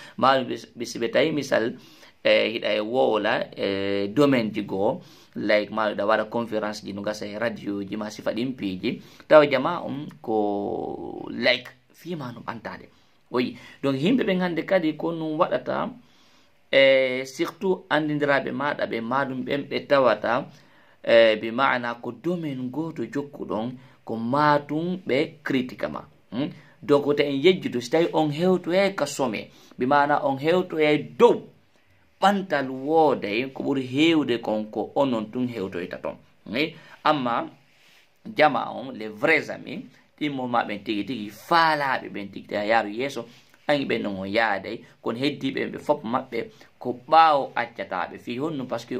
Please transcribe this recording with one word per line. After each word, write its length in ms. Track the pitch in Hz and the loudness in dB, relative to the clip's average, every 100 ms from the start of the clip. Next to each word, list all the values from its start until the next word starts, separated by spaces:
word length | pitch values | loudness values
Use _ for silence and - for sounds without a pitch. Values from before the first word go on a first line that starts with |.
| - - | -16 0
Ma 220 | 127 135 | 2 2
ɓe, 160 | 123 120 - - | 0 -8 -10 -12
ɓe, 100 | 120 | -10
si 140 | 117 | -4
ɓe 120 | 113 | 0
tawi 200 | 127 151 | 2 2
misal, 440 | 151 127 120 113 - - - - _ | 0 0 0 0 -4 -14 -20 -20 _
eh, 300 | - 107 107 | 4 4 4
hiɗa 160 | 113 107 107 | -2 -2 -2
e 40 | |
wowola, 540 | 107 127 131 107 104 131 - - | 0 2 4 2 2 0 -4 -4
eh, 500 | 101 98 98 101 101 | -2 -2 -2 -2 0
domaine 440 | 113 143 131 110 | 4 4 4 0
ji 80 | 113 | -4
goo, 380 | 101 95 107 180 - - - 123 | -4 -2 0 -2 -8 -20 -16 -6
like, 360 | 107 107 101 | 2 2 2
ma 220 | 110 107 | -2 -2
da 120 | 101 101 | 0 2
waɗa 200 | 110 107 | 2 0
conférence 540 | 117 113 107 104 107 101 | -4 -4 -4 -4 -6 -10
ji 80 | |
no 80 | 98 | -8
gasa 240 | 101 107 104 | -6 -6 -8
e 120 | 104 | -4
radio 440 | 117 104 - 101 | -4 -4 -6 -6
ji 120 | 98 107 | -6 -8
ma 120 | 107 | -8
sifa 220 | - - | -6 -4
ɗin 220 | 110 131 127 | -2 -4 -4
piiji. 460 | 101 92 101 - - - - | -6 -4 -4 -4 -10 -20 8
Tawa 180 | 156 147 | 8 8
jama 340 | 131 151 175 - | 4 0 -4 -6
on 220 | 135 - - | -10 -12 -12
ko 1080 | - 110 104 101 101 87 - - - - - | -4 -2 0 -2 -4 -4 -6 -8 -10 -10 -10
like 400 | 113 123 123 - - _ | -2 0 0 -4 -20 _
fima 380 | _ 160 175 123 | _ -12 -10 -10
no 100 | 117 | -10
ɓantade. 460 | - 117 95 92 - _ _ _ _ | -12 -10 -10 -12 -16 _ _ _ _
Oyi, 260 | 123 120 - - - | -2 -2 -6 -16 -4
donc 120 | 135 135 | -2 0
himɓe 280 | 165 262 | 2 2
ɓen 160 | - 185 | 2 0
hande 200 | 180 160 160 | 0 -2 0
kadi 280 | 190 156 151 | 0 2 -2
ko 140 | 165 | -4
num 260 | 170 156 156 | -4 -4 0
waɗata, 500 | 180 160 - 131 160 - - _ _ _ _ _ _ | 0 0 -2 -4 -4 -8 -20 _ _ _ _ _ _
eh, 540 | 135 135 131 131 127 131 | 6 6 6 4 -2 -6
surtout 600 | - 160 - 190 185 - | -4 -6 -2 -2 -2 0
andindiraɓe 640 | 147 156 151 143 135 127 | 0 0 0 2 2 0
maɗa 340 | 127 143 - 104 | -4 -4 -2 -4
ɓe 140 | 113 | -4
maɗum 420 | 113 135 131 131 120 | -2 -2 -2 -4 -4
ɓen 160 | 135 104 | -4 -4
ɓe 180 | 123 - | -6 2
tawata, 580 | 143 123 104 104 123 - - _ _ _ _ | 4 4 2 0 -2 -2 -12 _ _ _ _
eh, 320 | - 117 113 107 | 6 8 8 6
bi 100 | 113 | -2
ma'ana 440 | 117 135 123 120 120 | 0 0 0 -2 -8
ko 100 | 127 | -10
domaine 580 | 110 165 180 156 131 127 | -8 -4 -4 -4 -6 -6
goto 320 | 131 165 156 113 | -6 -6 -6 -6
jokkuɗon 640 | 135 143 - - 101 120 127 - - - | -6 -6 -10 -6 -4 -4 -8 -16 -18 -8
ko 100 | 113 | -6
maɗum 840 | 117 143 151 147 147 151 175 185 - | -2 2 4 2 0 -4 -4 -4 -2
ɓe 340 | 123 160 - | 0 0 -6
critique 440 | - 135 127 - - | -2 -2 -2 -6 -6
ma. 120 | - - _ _ | -6 -12 _ _
Hmm? 180 | 113 156 - - _ | -6 -6 -8 -20 _
Donc, 320 | - 143 143 147 | 2 4 4 2
to 80 | |
en 180 | 143 139 | 0 4
yejjudo, 400 | 156 180 131 123 | 4 4 0 -4
so 80 | 120 | 0
tawi 180 | 160 170 | 2 2
on 160 | 160 156 | 2 0
hewtoyay 640 | 147 180 180 165 185 196 196 | 2 2 2 2 2 2 0
ka 100 | 143 | -4
some, 320 | - 131 101 - - - - | -2 -2 -4 -10 -18 -20 -4
bi 80 | 127 | 2
ma'ana 380 | 143 143 143 | 4 4 2
on 140 | 139 135 | 0 0
hewtoyay 800 | 151 180 180 165 151 151 113 - | 2 2 0 0 2 2 -2 4
dow 240 | 233 165 - - _ _ _ _ _ _ | 4 4 -4 -20 _ _ _ _ _ _
ɓantal 460 | 190 202 185 147 131 | 2 2 0 -2 -2
wooday 800 | 131 139 160 151 110 104 107 135 | -6 2 4 4 4 0 -4 -4
ko 100 | - | -4
ɓuri 200 | 135 135 123 | -2 -2 -2
heewde 500 | 131 165 160 127 117 | 2 4 4 2 0
kon 240 | - 107 107 | -2 -4 -4
ko 200 | 110 101 - | -6 -4 0
onon 300 | 139 117 107 | 0 0 -4
tun 160 | 131 123 | -4 -4
hewtoyta 500 | 117 98 95 90 - | -4 -6 -6 -8 -8
ton. 180 | 73 - _ _ - 113 | -10 -10 _ _ -8 -4
Eh, 180 | 160 - - - | -4 -6 -20 -2
amma 440 | 147 151 123 117 320 - _ _ _ _ _ _ - 110 | 0 2 0 -2 -4 -12 _ _ _ _ _ _ -8 2
jama 340 | 151 123 107 | 4 2 -4
on, 180 | 104 135 | -8 -10
les 160 | 104 107 | -10 -12
vrais 420 | 107 147 151 110 | -2 2 2 0
amis, 360 | 101 107 156 - - _ _ | -8 -10 -12 -14 -20 _ _
ɗin 100 | 147 | -6
mo 140 | 135 127 | -4 -2
maɓen 360 | 117 110 104 | 0 -2 -4
tigi 220 | 107 104 101 | -4 -4 -4
tigi 240 | 120 104 | -8 -10
faalaɓe 800 | - - 170 160 151 139 123 104 | -14 0 2 4 2 -2 -4 -6
ɓen 180 | - 101 | -10 -12
tigi 160 | 95 - | -14 -6
ta 160 | 101 104 | -4 2
yaaru 240 | 113 104 | 2 2
yeeso, 360 | 107 135 135 117 - _ _ - | -4 -6 -6 -12 -16 _ _ -2
an 160 | 147 127 | 0 0
ɓen 140 | 117 | -2
non 160 | 107 98 | -2 -6
on 60 | 98 | -2
yaaday, 540 | 104 113 98 95 113 - _ | 0 2 0 -6 -12 -14 _
kono 160 | - 117 | -8 -4
heddiɓe 420 | 143 135 135 127 107 | -4 -2 -4 -4 -6
ɓe 60 | 104 | -4
fof 240 | - 147 | -2 -2
maɓɓe 360 | 110 127 127 117 110 - - _ | -2 -6 -4 -8 -8 -14 -20 _
ko 200 | 127 120 - | -8 -8 4
ɓaawo 420 | 160 160 143 127 - | 6 6 4 0 -4
accataɓe 640 | 120 - 95 92 82 95 | -6 -8 -6 -6 -6 -8
fi 200 | 113 120 | -8 -6
honno, 260 | 151 147 127 | -6 -6 -6
par 140 | 117 | -8
ce 60 | - | -6
que 80 | 123 | -8